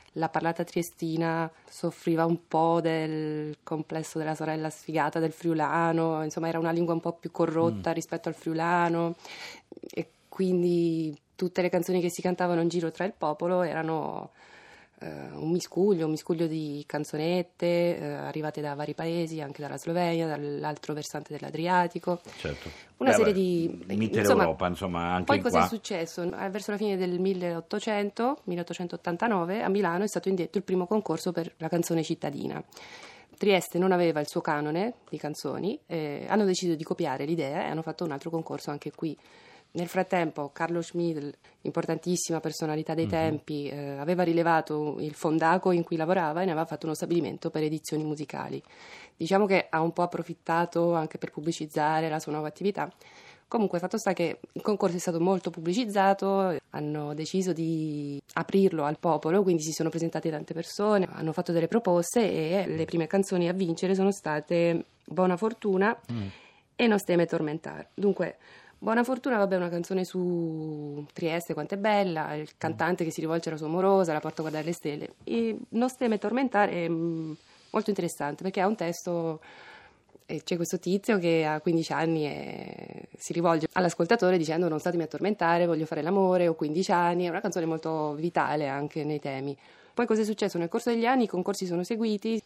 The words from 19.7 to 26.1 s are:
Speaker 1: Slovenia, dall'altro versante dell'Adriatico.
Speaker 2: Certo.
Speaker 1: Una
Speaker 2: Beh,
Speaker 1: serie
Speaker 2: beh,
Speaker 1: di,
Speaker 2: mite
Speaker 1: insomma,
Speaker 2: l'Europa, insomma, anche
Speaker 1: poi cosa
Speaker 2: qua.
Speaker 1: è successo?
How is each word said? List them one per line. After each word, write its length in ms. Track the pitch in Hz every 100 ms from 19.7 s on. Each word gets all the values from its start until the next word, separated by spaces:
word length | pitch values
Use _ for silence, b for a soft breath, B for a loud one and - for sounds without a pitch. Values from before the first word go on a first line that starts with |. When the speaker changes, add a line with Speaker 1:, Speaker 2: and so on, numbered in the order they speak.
| 139
Speaker 1:
Slovenia, 480 | 165 170 170 165 160
dall'altro 680 | 143 147 147 151 147 -
versante 400 | 151 147 151 147
dell'Adriatico. 880 | 147 143 151 170 180 175 175 180 175 - B
Speaker 2:
Certo. 320 | 78 71 78 B B -
Speaker 1:
Una 120 | 262
Speaker 2:
Beh, 60 | -
Speaker 1:
serie 160 | 214
Speaker 2:
beh, 60 | 190
Speaker 1:
di, 460 | 185 175 170 - -
Speaker 2:
mite 320 | 208 220 -
Speaker 1:
insomma, 240 | 101 95
Speaker 2:
l'Europa, 240 | 85 80 90
insomma, 440 | 87 95 85 85
anche 140 | 90 85
Speaker 1:
poi 160 | -
cosa 160 | 247 185
Speaker 2:
qua. 80 | 185
Speaker 1:
è 20 |
successo? 560 | 220 - 185 165